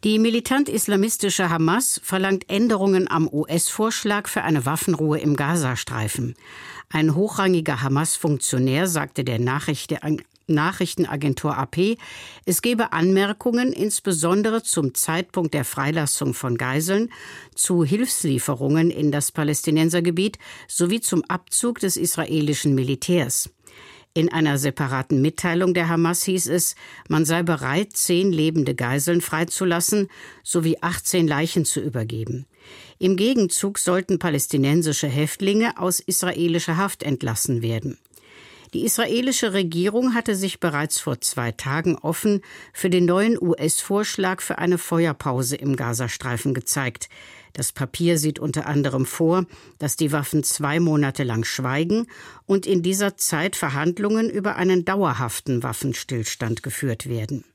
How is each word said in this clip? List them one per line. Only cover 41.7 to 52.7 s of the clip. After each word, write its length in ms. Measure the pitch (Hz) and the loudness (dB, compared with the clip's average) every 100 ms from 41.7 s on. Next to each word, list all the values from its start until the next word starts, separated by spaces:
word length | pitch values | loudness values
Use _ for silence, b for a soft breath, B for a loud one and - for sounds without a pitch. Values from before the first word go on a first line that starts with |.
| 143 165 160 | 0 0 0
offen 460 | 151 170 214 202 B B B | -2 -2 0 0 B B B
für 180 | - 190 | -4 2
den 160 | 180 175 | 4 4
neuen 320 | 180 214 233 | 4 4 2
U-S-Vorschlag 1040 | 175 - 156 - - 202 208 - 185 185 | 2 2 0 -2 0 0 0 -2 -2 -2
für 160 | - - | -4 -2
eine 200 | 175 175 | 0 0
Feuerpause 800 | - 170 170 143 147 127 123 139 | 0 2 2 0 -2 -2 -2 -2
im 200 | 139 135 | -2 -2
Gazastreifen 760 | 120 117 120 - 131 117 143 | -2 -2 -4 -4 -4 -2 -2
gezeigt. 560 | 131 - - 131 117 - B B B B | -2 -2 -2 -4 -6 -16 B B B B
Das 180 | - 131 | -8 -8
Papier 460 | - 139 - 170 170 | -4 -6 0 2 2
sieht 200 | 151 147 | 0 -2
unter 280 | 151 143 143 | -4 -4 -2
anderem 400 | 147 139 131 135 | 0 0 0 -2
vor, 400 | - 165 180 180 B B B | 2 2 4 0 B B B
dass 180 | 147 - | -6 -2
die 160 | 156 | 0
Waffen 320 | 151 139 151 | 0 0 0
zwei 360 | 143 - 147 156 | 0 -2 0 2
Monate 440 | 175 151 143 131 | 4 4 2 0
lang 200 | 131 113 | -2 -2
schweigen 640 | 113 - 131 135 170 214 233 B B B | -2 -4 -2 0 0 0 -2 B B B
und 220 | _ 196 | _ 0
in 160 | 185 | 2